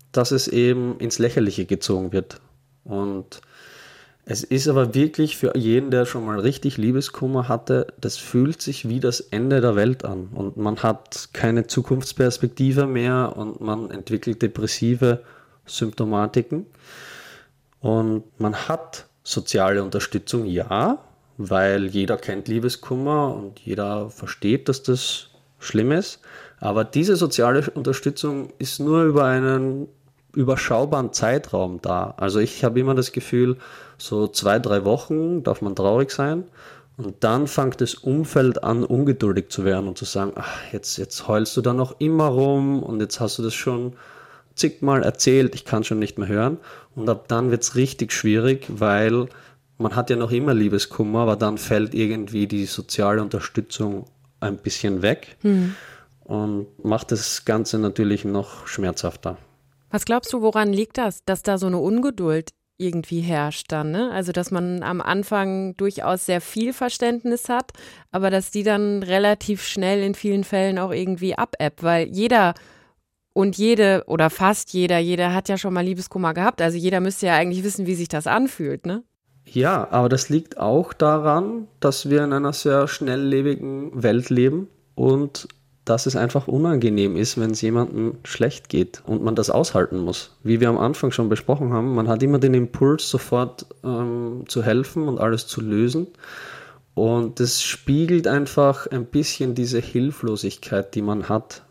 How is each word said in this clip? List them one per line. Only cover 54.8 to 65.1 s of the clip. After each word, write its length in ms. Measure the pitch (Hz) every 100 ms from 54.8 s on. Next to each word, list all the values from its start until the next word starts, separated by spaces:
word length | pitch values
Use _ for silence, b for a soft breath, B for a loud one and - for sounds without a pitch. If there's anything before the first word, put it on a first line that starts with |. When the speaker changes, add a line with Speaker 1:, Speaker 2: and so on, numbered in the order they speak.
| 104 95
Speaker 1:
weg 360 | 98 139 - -
Speaker 2:
Mhm. 340 | 208 190 180 190 B B B _
Speaker 1:
und 600 | - 107 107 101 101 - 110
macht 260 | 110 -
das 320 | 110 - - -
Ganze 340 | 110 113 110
natürlich 440 | 107 98 104 104 104
noch 420 | 101 101 - -
schmerzhafter. 720 | - 95 82 87 - 92 92 - _ _ _ _
Speaker 2:
Was 140 | 208 -
glaubst 260 | 233 -
du, 100 | 254
woran 280 | 220 214 208
liegt 280 | 196 220 -
das, 260 | 226 - -
dass 160 | 190
da 160 | - 196
so 80 | 185
eine 140 | 180
Ungeduld 720 | 160 226 277 214 170 156 160 - _ -
irgendwie 440 | 180 170 156 170
herrscht 500 | 170 156 147 147 -
dann, 180 | 160 151
ne? 200 | 170 247
Also, 200 | 190 180
dass 200 | 175 175
man 320 | 185 180 180
am 180 | 131 180
Anfang 720 | -